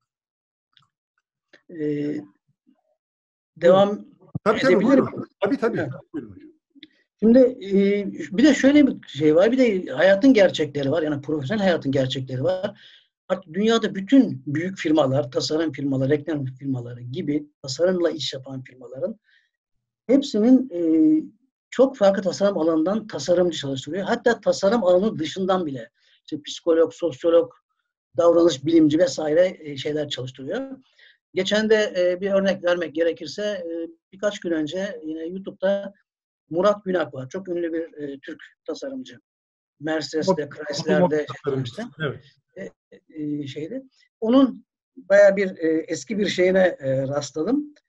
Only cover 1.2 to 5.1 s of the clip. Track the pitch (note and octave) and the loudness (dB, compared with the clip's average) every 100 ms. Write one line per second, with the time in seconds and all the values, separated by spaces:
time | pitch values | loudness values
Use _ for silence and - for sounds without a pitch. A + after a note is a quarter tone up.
1.2 | _ _ _ _ _ F3 D3+ D3 D3 D4+ | _ _ _ _ _ -8 -6 -4 -6 -8
2.2 | - _ _ _ _ _ _ _ _ _ | -12 _ _ _ _ _ _ _ _ _
3.2 | _ _ _ - E3+ F#3+ G3+ G3+ - _ | _ _ _ 2 4 6 4 0 -12 _
4.2 | _ - G3+ B3 C4+ G3+ A3 C#4 - | _ -4 0 2 4 4 6 4 2